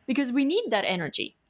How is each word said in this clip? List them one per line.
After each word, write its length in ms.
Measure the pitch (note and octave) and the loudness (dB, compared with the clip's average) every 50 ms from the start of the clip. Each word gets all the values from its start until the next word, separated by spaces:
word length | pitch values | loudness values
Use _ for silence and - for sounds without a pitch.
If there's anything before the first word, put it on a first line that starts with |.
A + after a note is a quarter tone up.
| _ | _
because 280 | - B3+ C#4 C#4+ B3 A#3+ | -4 0 0 0 0 2
we 100 | C#4+ C#4 | 2 2
need 220 | C4+ E4+ A4 A#4+ - | 2 2 0 0 0
that 120 | A3+ G3+ F#3 | 0 0 0
energy." 520 | - F#3 F3+ E3 D3 - - - - - _ _ _ | 0 -2 -2 -2 -4 -4 -4 -6 -6 -10 _ _ _